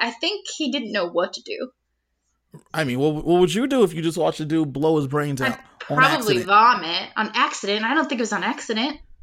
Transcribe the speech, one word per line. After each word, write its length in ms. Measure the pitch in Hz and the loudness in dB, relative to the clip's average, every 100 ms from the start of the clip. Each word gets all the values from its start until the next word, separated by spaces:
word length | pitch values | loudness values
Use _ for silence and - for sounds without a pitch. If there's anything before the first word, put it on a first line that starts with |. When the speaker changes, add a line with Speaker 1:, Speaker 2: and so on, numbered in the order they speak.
Speaker 1:
I 100 | 233 | -6
think 360 | - 330 403 - - | -4 -6 -6 -10 -6
he 160 | 294 | -4
didn't 200 | 277 220 | -4 -4
know 160 | 208 175 | -4 -2
what 260 | 170 185 | -2 -2
to 80 | - | -6
do. 280 | - - 262 _ _ _ _ _ _ _ _ - _ | -10 -10 -10 _ _ _ _ _ _ _ _ -20 _
Speaker 2:
I 100 | 160 | -4
mean, 140 | 143 127 | -2 0
what, 160 | 151 151 | 0 0
what 160 | 156 175 | 2 4
would 140 | 180 | 4
you 120 | 190 269 | 2 2
do 160 | 269 | 4
if 120 | 185 | 2
you 80 | 160 | 2
just 160 | 165 165 | -4 0
watched 220 | 160 160 | -2 -2
a 40 | |
dude 280 | 151 160 147 | -2 0 0
blow 240 | 131 156 156 | 0 2 2
his 100 | 135 | 2
brains 340 | 147 147 135 | -2 -2 -2
Speaker 1:
I'd 120 | 262 | -2
Speaker 2:
out 60 | 233 - - - | -4 -12 -16 -4
on 60 | - | 2
Speaker 1:
probably 200 | 269 302 | 4 4
Speaker 2:
accident? 300 | 214 185 190 | 0 0 4
Speaker 1:
vomit 640 | 208 233 226 160 180 - - | 6 6 4 0 -6 -4 -4
on 140 | 214 | -2
accident. 500 | 240 294 - 196 214 | 0 0 -2 -4 -2
I 100 | 226 | 0
don't 140 | 311 302 | 0 0
think 120 | 247 | -2
it 20 | |
was 100 | 220 | -2
on 100 | 196 | -2
accident. 540 | 196 285 - 220 277 - - - | -2 -4 -6 -4 -4 -6 -16 -20